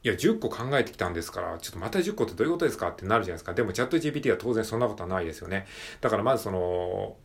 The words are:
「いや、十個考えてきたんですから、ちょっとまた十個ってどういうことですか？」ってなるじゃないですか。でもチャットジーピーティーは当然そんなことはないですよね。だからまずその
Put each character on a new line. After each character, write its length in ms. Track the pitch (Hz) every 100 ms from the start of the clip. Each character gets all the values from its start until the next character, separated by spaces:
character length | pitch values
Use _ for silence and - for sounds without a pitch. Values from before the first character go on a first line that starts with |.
「い 40 | 120
や、 80 | 92
十 200 | 185 220
個 140 | 110
考 160 | - 123 143
え 60 |
て 80 | 117
き 60 | -
た 120 | 90
ん 40 |
で 80 | 85
す 100 | 85
か 100 | -
ら、 160 | 87 85
ち 120 | -
ょ 20 |
っ 20 |
と 60 | -
ま 100 | 98
た 120 | 196
十 120 | 175
個 100 | 208
っ 40 | 117
て 60 |
ど 100 | 95
う 40 | 135
い 20 |
う 40 |
こ 60 | 170
と 60 | 160
で 60 |
す 60 | -
か？」 120 | 90
っ 40 | -
て 100 | 95
な 120 | 113
る 80 | 95
じ 60 |
ゃ 20 |
な 20 | 82
い 0 |
で 20 |
す 40 |
か。 100 | -
で 100 | 90
も 100 | 110
チ 80 | 90
ャ 40 | 123
ッ 20 |
ト 100 | 165
ジ 100 | 147
ー 40 |
ピ 60 | 143
ー 40 |
テ 60 | 131
ィ 20 |
ー 40 | 92
は 60 |
当 120 | 123
然 100 | 113
そ 140 | 110 113
ん 20 |
な 80 | 120
こ 60 | 104
と 80 |
は 60 | 87
な 120 | 95
い 40 | 85
で 80 |
す 60 | 76
よ 80 | 87
ね。 180 | 95 98 - - -
だ 80 | 123
か 80 | 107
ら 60 |
ま 140 | 113 131
ず 60 |
そ 80 | 104
の 680 | 95 90 90 90 95 101 -